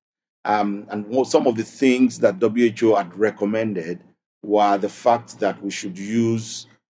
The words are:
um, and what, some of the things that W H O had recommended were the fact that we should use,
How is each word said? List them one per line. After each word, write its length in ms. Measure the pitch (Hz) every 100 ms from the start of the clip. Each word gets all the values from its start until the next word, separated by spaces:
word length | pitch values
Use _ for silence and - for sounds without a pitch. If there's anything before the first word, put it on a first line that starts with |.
| _ _ _ _ -
um, 400 | 104 101 101 104
and 160 | 104 104
what, 180 | 127 120
some 200 | 160 139
of 100 | 110
the 80 |
things 560 | 107 - 135 127 127 -
that 180 | 113 92
W 280 | 113 117 117
H 160 | 113
O 100 | 113
had 200 | 101 90 95
recommended 840 | 110 - 104 110 110 92 82 87 - _ _ _
were 360 | 104 104 104 101
the 100 | 101
fact 520 | - 123 120 117 -
that 200 | 101 90
we 80 | 98
should 280 | - 104 90
use, 680 | 101 113 117 113 110 - - _ _